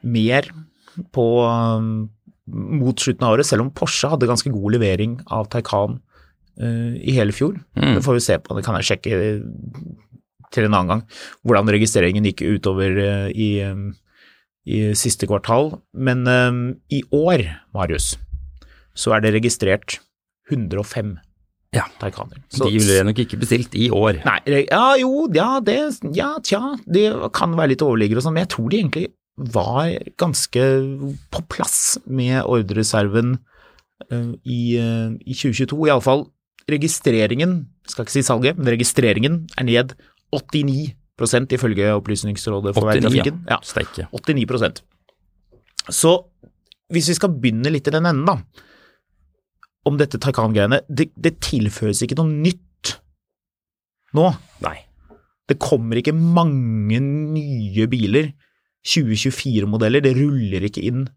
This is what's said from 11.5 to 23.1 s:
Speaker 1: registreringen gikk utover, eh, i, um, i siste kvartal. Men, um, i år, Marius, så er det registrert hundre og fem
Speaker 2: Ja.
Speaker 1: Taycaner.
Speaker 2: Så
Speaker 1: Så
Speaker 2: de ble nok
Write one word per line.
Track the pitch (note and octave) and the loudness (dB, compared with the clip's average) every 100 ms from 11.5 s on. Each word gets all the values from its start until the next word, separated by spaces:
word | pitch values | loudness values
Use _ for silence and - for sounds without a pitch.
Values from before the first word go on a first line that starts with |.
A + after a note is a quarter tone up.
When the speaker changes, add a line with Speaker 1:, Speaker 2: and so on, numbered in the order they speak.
| G2 G#2+ | 4 6
Speaker 1:
registreringen | G#2 A2 A2 F2+ G2+ | 4 4 4 2 4
gikk | G#2 F#2 | 0 0
utover, | D2 G2+ G2 F#2+ F#2+ F#2+ | -2 0 0 0 0 0
eh, | G2+ G2+ G2 | 0 -2 -4
i, | - G#2+ G2+ | -2 -2 -2
um, | G2 G2 G2+ - _ _ _ _ _ _ - | -4 -6 -8 -10 _ _ _ _ _ _ -4
i | G#2+ G#2+ | -2 0
siste | G#2 B2 - F#2+ | 0 -2 -2 0
kvartal. | G2+ - A#2 D3+ D#3 _ | -2 2 2 2 -4 _
Men, | - B2+ B2+ B2 | -4 -2 0 2
um, | B2 B2 B2 B2 C3 _ | 4 2 0 -4 -8 _
i | C#3+ - | -6 0
år, | D3 D#3+ F3 E2+ D2+ _ | 0 2 2 0 -8 _
Marius, | G2+ F2 D#2 - - - - - - - _ _ | -4 -2 -2 -4 -6 -10 -12 -12 -20 -20 _ _
så | - - A2 | -6 0 2
er | |
det | G#2+ | 4
registrert | G#2+ A#2 - G2 G2+ - - _ _ _ _ _ | 2 0 0 0 0 -2 -14 _ _ _ _ _
hundre | C#3 G2 F#2 | -4 -4 -4
og | G#2 | -6
fem | - G#2 F2+ _ _ _ _ _ | -6 -8 -10 _ _ _ _ _
Speaker 2:
Ja. | - - - | -4 -4 -8
Speaker 1:
Taycaner. | G2+ - - - - | -10 -8 -14 -16 -10
Speaker 2:
Så | - C3 | -2 0
Speaker 1:
Så | |
Speaker 2:
de | G#2+ | 2
ble | G#2 F#2+ | 4 4
nok | F#2+ | 4